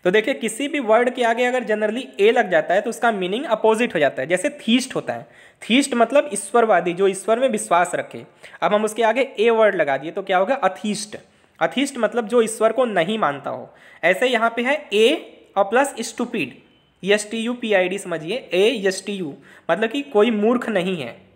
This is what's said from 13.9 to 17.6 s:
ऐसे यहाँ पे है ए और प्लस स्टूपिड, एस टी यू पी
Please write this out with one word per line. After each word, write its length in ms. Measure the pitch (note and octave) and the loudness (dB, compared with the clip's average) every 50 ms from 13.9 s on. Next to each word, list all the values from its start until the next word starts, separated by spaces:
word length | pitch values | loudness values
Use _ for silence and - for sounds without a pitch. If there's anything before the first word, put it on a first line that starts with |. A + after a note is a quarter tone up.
| - - - | -16 -2 2
ऐसे 220 | E3 F#3 F#3 B3 | 2 2 2 2
यहाँ 260 | B3+ B3+ A3 A3+ A#3 A#3 | 0 2 2 2 0 0
पे 60 | A#3+ A#3+ | 0 -2
है 260 | B3+ C#4+ G3+ - - G3 | -2 -2 -2 -4 -2 2
ए 420 | G#3 A3 A#3+ D4+ F4 - - - - - _ _ | 4 4 4 4 0 -4 -14 -20 -20 -20 _ _
और 80 | G3 G3+ | 0 0
प्लस 300 | G3 G#3+ B3 C#4 C#4 - - | 2 2 2 2 2 -2 -8
स्टूपिड, 640 | A3+ - - - A#3+ A#3 - G#3+ D3 B2 - - _ _ _ _ _ _ _ _ - F#3 | -10 -10 -4 -6 -6 -4 -2 -6 -6 -6 -8 -18 _ _ _ _ _ _ _ _ 0 2
एस 200 | G3+ G#3 G#3 - | 2 2 2 -6
टी 80 | A3+ A3+ | -8 -6
यू 160 | A3+ A#3 B3 | -4 -4 -6
पी 180 | B3 | -4